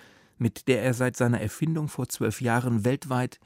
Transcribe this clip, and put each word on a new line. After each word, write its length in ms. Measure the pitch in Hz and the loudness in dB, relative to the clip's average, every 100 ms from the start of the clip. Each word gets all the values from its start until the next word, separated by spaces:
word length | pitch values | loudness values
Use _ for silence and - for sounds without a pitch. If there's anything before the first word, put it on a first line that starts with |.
| - - _ - | -20 -20 _ -2
mit 300 | 117 - - | -2 -2 0
der 140 | 123 | 2
er 120 | 127 | 2
seit 220 | 120 127 - | 0 0 2
seiner 240 | 120 120 | 2 2
Erfindung 480 | 107 - 160 160 151 | 0 -2 -2 0 -4
vor 200 | - 123 | -4 -6
zwölf 320 | - 110 - | -2 -2 0
Jahren 440 | 123 120 123 117 | 0 0 2 0
weltweit 560 | 113 139 135 127 123 - | 2 0 -2 -2 -2 -6